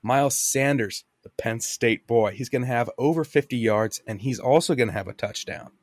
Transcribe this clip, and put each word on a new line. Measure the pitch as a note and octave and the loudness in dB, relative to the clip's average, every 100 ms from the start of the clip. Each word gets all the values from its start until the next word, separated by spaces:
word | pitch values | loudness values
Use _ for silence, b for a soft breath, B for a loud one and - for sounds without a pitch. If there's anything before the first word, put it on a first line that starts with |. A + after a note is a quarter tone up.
Miles | A2 C#3 C#3 - | 2 2 2 0
Sanders, | - C3+ C#3 C#3 G#2 - _ _ | -2 0 2 0 -2 -6 _ _
the | - | -14
Penn | - A2+ A2+ | -6 -4 -4
State | - - A#2 A2+ | -6 0 0 0
boy, | - A2+ G#2 | 2 2 2
he's | G2+ B2 | -2 -4
gonna | C3 B2 | -2 0
have | A#2+ A#2+ - | 0 -2 0
over | C#3 E3 | 0 0
fifty | D3+ D3 - B2 | 2 0 0 0
yards, | A2+ G#2+ A2 - | 2 2 0 -4
and | - G#2 | -10 -6
he's | B2 G#2+ | -4 -2
also | A#2+ D#3 E3 | 4 4 4
gonna | C#3 A2+ | 0 0
have | A2 F#2+ | -2 -8
a | |
touchdown. | - G#2 - - D#2 - _ | -8 -8 -8 -10 -12 -16 _